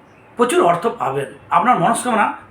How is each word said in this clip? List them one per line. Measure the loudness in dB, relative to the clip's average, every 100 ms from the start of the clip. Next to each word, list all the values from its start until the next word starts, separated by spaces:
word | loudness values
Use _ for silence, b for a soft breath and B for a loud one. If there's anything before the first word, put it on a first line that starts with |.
| -20 -20 -10 -2
প্রচুর | 0 2
অর্থ | 2 2 -2
পাবেন, | -4 -4 -4 -8 -10 -2
আপনার | 0 2 2
মনস্কামনা | 2 0 -2 0 -2 -4 -10